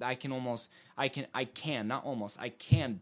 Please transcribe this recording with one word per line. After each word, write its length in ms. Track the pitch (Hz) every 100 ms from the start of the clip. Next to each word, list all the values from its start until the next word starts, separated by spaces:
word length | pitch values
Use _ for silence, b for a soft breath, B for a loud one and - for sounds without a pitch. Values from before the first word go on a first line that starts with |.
I 120 | 123
can 160 | 127 139
almost, 380 | 131 127 117 - b b -
I 120 | 135
can, 180 | 143 131
I 120 | - 131
can, 420 | - 156 131 107
not 160 | 131
almost, 340 | - 123 104 -
I 120 | 123
can 500 | - - - 135 101